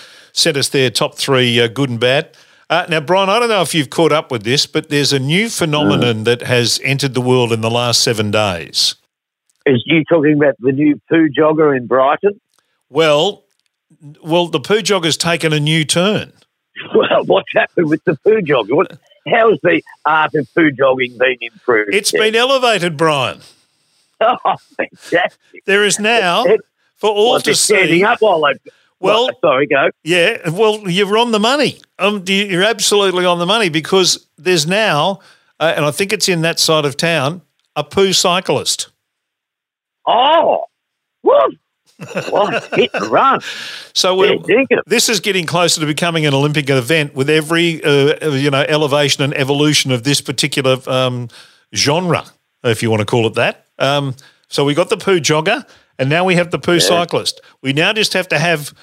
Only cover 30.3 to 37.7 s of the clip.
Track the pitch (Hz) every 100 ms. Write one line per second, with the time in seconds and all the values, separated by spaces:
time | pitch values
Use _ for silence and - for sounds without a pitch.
30.3 | 226 170 175 220 214 202 175 196 214 240
31.3 | 214 220 294 226 - _ - 196 208 180
32.3 | 196 202 175 208 233 - 208 196 180 180
33.3 | 175 175 226 185 156 147 190 175 - _
34.3 | _ 151 175 151 202 208 147 175 190 -
35.3 | _ _ - 160 160 147 - 196 208 -
36.3 | 170 165 165 - 156 143 127 170 160 135
37.3 | 180 - _ _